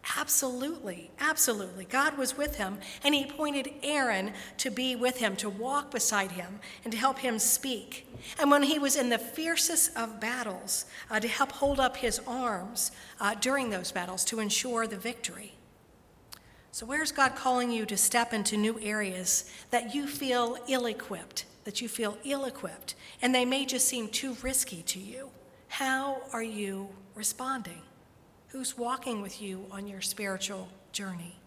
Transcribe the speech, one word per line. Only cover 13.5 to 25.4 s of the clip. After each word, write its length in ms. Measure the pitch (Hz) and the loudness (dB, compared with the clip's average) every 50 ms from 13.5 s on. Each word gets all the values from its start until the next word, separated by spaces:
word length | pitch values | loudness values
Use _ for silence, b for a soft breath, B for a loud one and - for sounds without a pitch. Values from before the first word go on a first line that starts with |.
| 269 277 262 233 | 2 2 2 0
those 240 | 208 185 180 - - | -2 -2 -4 -4 -4
battles 320 | 190 175 180 185 185 - | -4 -4 -4 -2 -2 0
to 160 | - - 226 | 0 0 0
ensure 460 | 214 208 208 - - 262 240 226 226 | 0 2 2 0 0 0 0 0 0
the 100 | 214 208 | 0 -2
victory. 560 | 190 185 233 247 - - - 175 185 208 196 - - - - - - - - - - - - - - - - - B B B B B B B - | -6 -6 -6 -6 -4 -8 -8 -8 -8 -14 -16 -18 -20 -20 -20 -20 -20 -20 -20 -20 -20 -20 -20 -20 -20 -20 -20 -20 B B B B B B B -10
So 120 | - 226 | -10 -6
where's 280 | 226 269 302 320 302 - | -2 0 0 0 0 4
God 240 | - 277 262 262 | 4 4 4 4
calling 340 | - - 262 254 247 247 240 | 2 2 4 4 4 4 2
you 140 | 233 226 214 | 2 0 0
to 100 | 208 208 | 0 2
step 380 | 185 - - - 240 233 - - | 4 4 6 6 4 4 4 2
into 240 | 214 196 - 214 | 0 2 2 2
new 200 | 208 208 220 226 220 | 4 4 4 2 0
areas 640 | 214 208 208 214 208 190 185 180 185 175 - - - B B B B B | -2 -2 0 0 0 0 -2 -2 0 2 2 2 2 B B B B B
that 260 | - 240 233 220 202 | 0 0 0 0 -2
you 120 | 285 285 | -2 -2
feel 500 | 277 - - 285 262 247 247 240 233 247 247 - | -2 -4 -2 0 2 4 4 4 2 0 -4 -2
ill-equipped, 760 | - 262 262 247 233 214 - - - 202 165 - - - - - - - - - | 0 0 2 2 0 -2 -4 -6 -8 -8 -10 -10 -8 -8 -8 -8 -8 -16 -14 -12
that 160 | 214 202 - | -6 -6 -4
you 80 | 240 | -4
feel 300 | 226 - - 226 208 208 208 - | -4 -2 -2 -2 -2 -2 -4 -4
ill-equipped, 680 | 269 277 277 277 254 - - - 170 160 - - - - B B B B B | -2 -2 0 0 -4 -4 -6 -8 -10 -10 -10 -10 -10 -10 B B B B B
and 120 | - 247 254 | 2 4 6
they 120 | 254 247 | 6 6
may 200 | 247 262 285 277 | 4 4 2 2
just 220 | 262 262 247 - | 0 4 4 4
seem 220 | - - - 220 208 | 4 4 0 -4 -2
too 260 | - - - 269 247 - | -2 -2 -2 -2 -6 -4
risky 400 | - 254 269 262 - - 190 165 | -4 0 2 2 0 0 -4 -6
to 180 | 165 - - 185 | -4 -4 -4 -4
you? 300 | 190 202 240 262 269 269 - - | -6 -12 -12 -12 -14 -14 -16 -20